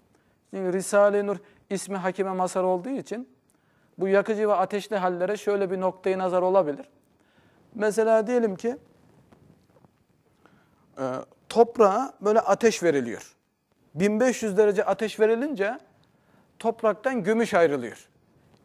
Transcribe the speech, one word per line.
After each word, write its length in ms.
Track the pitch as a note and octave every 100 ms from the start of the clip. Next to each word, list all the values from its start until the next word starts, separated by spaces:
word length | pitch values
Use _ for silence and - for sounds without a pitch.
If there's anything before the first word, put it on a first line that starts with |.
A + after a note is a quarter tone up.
| _ _ _ _ _
Şimdi 220 | F#3+ F#3
Risale-i 540 | F#3+ F3+ G#3 G#3 G3+ G3+
Nur 100 | F#3 - _ -
ismi 260 | F#3+ F#3 G3
hakime 340 | F#3 F3+ F#3+
mazhar 320 | F#3 F#3 F#3+
olduğu 260 | F#3 F3+ G3+
için 400 | C4+ - G#3+ B3+ _ _ _ _ _ _ -
bu 100 | F#3+
yakıcı 400 | G3 G3 G#3 G#3
ve 60 |
ateşli 420 | F#3 F#3 G3+ - G#3
hallere 400 | F3+ F3 F#3 G#3
şöyle 340 | G3+ G3+ F#3+
bir 100 | F#3
noktayı 380 | F#3 F#3 F#3+ F#3
nazar 240 | F#3 F3+
olabilir. 460 | F#3 F#3+ D3+ C#3 - _ _ _ _ _ _ _ _
Mesela 520 | - G#3+ G3+ A3 A3 G#3+
diyelim 300 | B3 A3+ F#3
ki, 200 | A#3 C#4 - _ _ _ _ _ _ _ _ _ _ _ _ _ _ _ _ _ _ _ _ -
e, 60 | C3 C3 - _ -
toprağa 640 | A3 A#3 - G3+ G#3 C4+ -
böyle 200 | G3 A3
ateş 420 | F#3+ G3 A3+ G#3+
veriliyor. 540 | E3+ C#3+ A#2 F2+ - _ _ _ _ _ _
Bin 260 | C#3+ G3+ G#3+
beş 220 | B3+ A#3+
yüz 140 | A3 F#3+
derece 280 | G#3+ G3
ateş 360 | G3+ G3 G#3+ -
verilince 580 | A3 A3+ D4 A3 G3 C4+ - _ _ _ _ _ _ -
topraktan 640 | A3+ A3+ A3 G#3 C4 B3+
gümüş 320 | F3+ A3+ A3+
ayrılıyor. 540 | F#3 E3 C#3 A#2 - - _ _ _ _ _